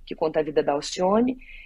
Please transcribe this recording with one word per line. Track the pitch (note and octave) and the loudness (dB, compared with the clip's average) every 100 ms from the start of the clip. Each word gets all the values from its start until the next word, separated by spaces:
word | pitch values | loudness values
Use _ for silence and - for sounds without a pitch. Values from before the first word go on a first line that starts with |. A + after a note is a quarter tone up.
| - | -14
que | - | -4
conta | D#3 D#3 | 0 0
a | |
vida | D3+ D3+ | 0 0
da | D3 | 2
Alcione, | C#3+ - F3 F#3 G#3+ B3+ B3+ - - | -2 -4 -2 2 4 2 -2 -12 -18